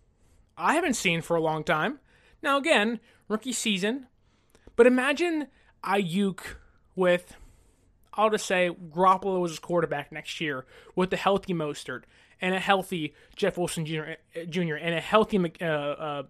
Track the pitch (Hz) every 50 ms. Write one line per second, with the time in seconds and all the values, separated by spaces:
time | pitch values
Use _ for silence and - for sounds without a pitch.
0 | _ _ _ _ _ _ _ _ _ _ - - 165 196 254 330 370 320 240 -
1 | - 180 165 165 - - 170 165 160 160 156 156 151 - 165 156 165 220 294 -
2 | _ _ _ _ _ _ _ _ - 294 277 285 262 330 294 220 208 226 240 220
3 | _ _ _ _ _ - 208 214 - 262 240 - - 226 202 180 190 214 247 277
4 | 254 - _ _ _ _ _ _ _ _ _ _ - - - - 233 247 254 254
5 | 254 277 294 302 349 349 330 302 277 - _ _ _ _ _ _ - - 196 202
6 | 202 160 165 202 202 196 175 - - - - - - _ _ _ _ _ - 185
7 | 185 180 175 175 - - - - - - _ _ _ _ _ _ _ _ _ _
8 | _ _ - - 214 220 214 - - - 196 180 180 175 170 - 180 160 147 170
9 | 190 185 190 190 196 196 185 180 175 170 156 - - - 175 170 165 143 151 143
10 | 143 - 156 151 - - - - 165 151 139 131 - _ - - - - - 185
11 | 180 180 190 - - 190 196 190 - - 175 165 151 147 - - - - 127 113
12 | - - _ _ _ _ _ - 185 185 185 185 185 202 202 190 180 - 190 170
13 | 151 147 - - - - - - 202 185 - - 175 165 - 170 156 151 165 156
14 | 151 151 160 - _ _ - 170 170 175 151 185 175 165 147 151 165 170 170 160
15 | - - 202 220 214 214 220 190 175 165 - - 185 165 151 147 143 147 143 -
16 | 156 151 143 143 139